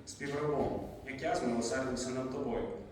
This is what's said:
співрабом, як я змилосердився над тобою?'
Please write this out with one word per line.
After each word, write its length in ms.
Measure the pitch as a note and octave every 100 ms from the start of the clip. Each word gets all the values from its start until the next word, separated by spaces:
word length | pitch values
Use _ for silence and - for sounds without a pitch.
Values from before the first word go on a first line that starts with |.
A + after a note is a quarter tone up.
| -
співрабом, 840 | - C#3+ C#3+ D3+ C3+ - - - - C3+
як 140 | C3+
я 140 | D#3 F3+
змилосердився 720 | B2 A#2 A2+ C3 C3 A#2+ A#2+
над 220 | B2+ C3
тобою?' 360 | C#3+ A#2+ A2+ - - -